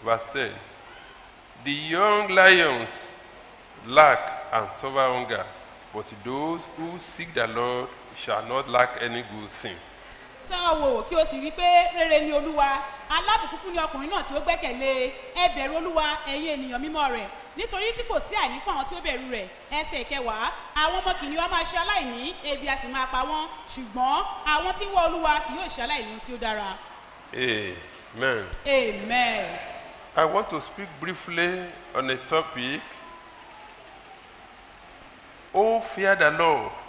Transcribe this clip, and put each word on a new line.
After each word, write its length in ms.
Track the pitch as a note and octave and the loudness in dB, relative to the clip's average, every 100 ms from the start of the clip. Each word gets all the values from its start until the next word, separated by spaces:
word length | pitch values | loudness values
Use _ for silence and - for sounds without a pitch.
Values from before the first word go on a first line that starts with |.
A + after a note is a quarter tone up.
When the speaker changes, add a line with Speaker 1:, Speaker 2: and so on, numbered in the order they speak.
Speaker 1:
Verse 200 | A2 A2+ - | 2 0 0
ten. 200 | C3+ A2+ - - - - - - - - - - - | -4 -4 -6 -16 -20 -20 -20 -20 -20 -20 -20 -20 -10
The 80 | B2 | -6
young 560 | C#3+ D#3 E3 G#3 G#3 G3+ | -4 -2 2 4 4 4
lions 640 | F#3 F#3+ F3+ D#3+ B2 A2+ - - - - - - - - - A2+ | 8 10 10 6 2 -4 -10 -14 -16 -20 -20 -20 -20 -20 -18 4
lack 580 | C#3 D3+ A#2+ - - - | 8 10 8 0 -8 -2
and 180 | A#2 G2+ | -2 -2
suffer 260 | - C3+ C3+ | -6 -4 2
hunger, 460 | C3 B2 B2 G#2+ F#2 - - - - | 2 2 -2 -4 -6 -12 -18 -20 -12
but 180 | G#2+ G#2 G#2 | -12 -12 -10
those 440 | G#2+ C3+ D#3 E3 - - | -6 -4 -4 -6 -8 -10
who 220 | E3 F3 | -10 -10
seek 340 | - - E3+ | -12 -12 -6
the 140 | D#3 A2+ | -2 -2
Lord 420 | A2+ B2 B2 C3 - - - | 0 0 -2 -6 -12 -18 -12
shall 300 | - G#2+ A2 | -2 -2 0
not 220 | B2+ C#3 | -4 2
lack 300 | B2 B2+ - | 4 4 2
any 220 | A#2 A#2 | -4 -4
good 280 | A#2+ G#2+ G#2 | -6 -10 -12
thing. 260 | - A2+ F2 - - - - - - - | -10 -12 -12 -16 -20 -20 -20 -20 -18 -8
Speaker 2:
Tọ́ 100 | F4+ F4 | 0 2
ọ 40 | D#4 | 4
wò 220 | C#4+ A#3 A3 | 4 2 2
kí 60 | E4+ | 2
o 80 | D#4+ | 2
sì 100 | C4+ | 0
rí 100 | C#4+ | -6
pé 400 | D#4 F4 F4 F4 | 2 8 8 6
rere 260 | F4 E4 D4+ | 2 4 4
ni 80 | D4+ | 4
Olúwa. 340 | D4 D4+ D4 C#4 C#4 - - - | 0 0 2 2 2 -4 -10 -2
Alábùkún 480 | D#4 G4 A4 D4+ D#4+ | 0 2 2 0 -8
fún 80 | F#4+ | -4
ni 60 | F4 | -2
ọkùnrin 320 | D#4 C#4+ D4 | -2 -4 -4
náà 120 | F#4+ | -4
tí 120 | - | -2
ó 60 | C#4+ | -2
gbẹ́kẹ̀lé. 720 | - E4 D4 B3 C4+ C4 B3+ - - | 0 0 -2 -2 0 0 -2 -4 -8
Ẹ 140 | E4+ F4 D4 | 2 2 2
bẹ̀rù 180 | C4+ D#4 | -2 -2
Olúwa, 280 | E4+ D#4+ D4+ D4+ D4+ | 0 2 2 0 -4
ẹ̀yin 280 | C#4 D#4+ D4 | -4 -4 -4
ènìyàn 220 | C4 B3 | -4 -6
mímọ́ 300 | D4+ D#4 C#4 | -4 0 0
rẹ̀. 160 | A#3 F#3+ - - - | 0 -6 -12 -14 -10
Nítorí 360 | A4 F#4+ G#4+ A4+ | -6 -2 -2 -4
tí 60 | A#4+ | -2
kò 120 | E4+ | -2
sí 140 | - G#4 | -2 -2
àìní 240 | C#4+ C4 | -2 -2
fún 100 | - | -4
àwọn 100 | D4+ C4+ | -4 -4
tí 60 | F4 | -4
ó 40 | |
bẹ̀rù 300 | E4+ B3+ C4 | -6 -6 -6
rẹ̀. 180 | A#3 F#3 - - | -8 -8 -14 -6
Ẹsẹ̀ 340 | D4 D#4 C#4+ A3+ | -4 -2 -6 -4
kẹwàá, 400 | C#4 A#3+ A3 B3 - - D4 | -4 -4 -2 -4 -4 -6 0
àwọn 240 | D#4 F#4 | 2 2
ọmọ 100 | F#4 F4+ | -2 -2
kìnìún 200 | C#4+ D#4 | -2 -2
á 60 | F4 | 0
máa 140 | F4+ | 0
ṣe 140 | E4 F4+ | 0 -2
aláìní, 560 | E4+ G4+ C4 A#3+ C#4 - | 0 0 -2 -6 -8 -6
ebi 220 | D4 C#4 C#4+ | -6 -4 -2
a 80 | C4+ | -4
sì 40 | A#3+ | -4
máa 180 | C4 B3+ | -4 -2
pa 160 | B3+ | -2
wọ́n. 220 | C4+ D#4 D#4 - - | -2 -2 -6 -10 -14
Ṣùgbọ́n 560 | - A#3+ A3+ B3+ D4+ G4+ - D4+ | -12 -8 0 2 2 -2 -4 2
àwọn 260 | D4+ F4+ F#4 | 2 2 -2
tí 60 | G4+ | 0
ń 60 | |
wá 80 | G4 E4 | 4 4
Olúwa 320 | E4 D#4+ D4 D4+ | 2 2 2 0
kì 60 | D4 | -6
yóò 100 | F4+ | -6
ṣe 140 | - | -6
aláìní 260 | B3 D4 G#3+ | -2 -2 -4
ohun 100 | A3 | -10
tí 120 | - | -10
ó 40 | B3 | -6
dára. 380 | A3+ G#3+ G3+ F#3+ - - - - - | -4 -4 -6 -8 -14 -18 -20 -20 -12
Speaker 1:
Amen. 1120 | - B2+ A2 G2 F2+ - - - A2+ C3 A#2 G2+ - C#4+ | -2 0 0 -2 -8 -14 -18 -18 -2 0 0 -4 -6 2
Speaker 2:
Amen. 920 | C#4 A#3 G3+ G#3+ B3 A#3+ A3 F3 - - - - - - - | 2 2 -4 -2 0 2 0 -4 -8 -10 -12 -16 -18 -2 2
Speaker 1:
I 80 | |
want 240 | D#3+ F#3+ A3 | 4 2 0
to 100 | D#3+ | -6
speak 280 | - - G3 D3 | -8 -14 -14 -10
briefly 640 | E3 F3 - E3+ F3 F#3 F3+ - - | -8 -8 -6 0 0 -2 -8 -14 -6
on 140 | - C3 | -4 -2
a 60 | B2+ | -2
topic. 640 | - D#3+ D3+ B2+ B2 C#3 - - - - - - - - G#4+ - - - - - - - - - - - - - - - - - - | 0 0 0 -4 -4 -6 -10 -16 -18 -18 -20 -20 -20 -20 -20 -20 -20 -20 -20 -20 -20 -20 -20 -20 -20 -20 -20 -20 -20 -20 -20 -20 -2
Oh, 260 | F#3 A3 A3+ | 4 6 4
fear 340 | - F#3+ G3 G3 | 0 0 4 6
the 140 | D3+ | 6
Lord 400 | D#3 E3 C#3 G#2+ - | 6 4 4 0 -8